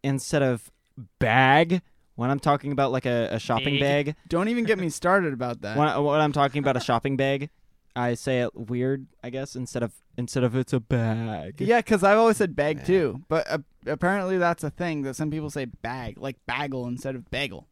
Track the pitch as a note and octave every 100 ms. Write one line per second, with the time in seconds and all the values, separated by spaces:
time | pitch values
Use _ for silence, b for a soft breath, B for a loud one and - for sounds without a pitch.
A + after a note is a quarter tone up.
0 | C#3+ C3+ - D3+ C3+ A#2+ - _ _ -
1 | A2 _ A#2+ A#2+ C3 C#3+ E3+ F3+ _ _
2 | _ - A#2+ C#3 D3+ C#3+ C#3 C#3+ C3+ C3
3 | B2+ A#2+ A2+ A2 - A#2 C#3 C#3+ C#3+ C#3+
4 | C#3+ D#3 - E3+ G#3 A#3+ A3 G3+ F3 -
5 | F3 G3 E3+ B2+ B2 A#2 G2+ A#2+ D3+ A#2
6 | D3 D3+ D3+ D3 C#3 C#3+ C#3+ B2+ - A#2
7 | C#3 C3+ C3+ C#3 D3 _ _ _ _ B2
8 | B2 A#2+ - B2+ A#2+ - A2+ B2 B2+ C3+
9 | C3+ _ B2 C3 C#3 C3+ B2 C3 A2+ -
10 | _ - B2 C3+ B2 B2+ B2+ B2+ A2 B2
11 | A2+ A2+ A2+ G2 D#2+ D3 F#3+ A#3 - G#3+
12 | G3 G#3+ A3+ G#3+ G3 - D3 D3+ D3+ F#3+
13 | D3 B2+ - D#3+ - D3+ - _ - D3
14 | F3 G3 F#3 F#3+ F3 E3+ D3+ - F3 D3+
15 | C3+ C3 D#3 D#3 D3+ C#3+ B2+ - A2+ C3
16 | A#2 - C3+ B2+ - B2+ C#3+ C3 A#2+ B2
17 | C3+ C3 - B2+ C#3 F#2 -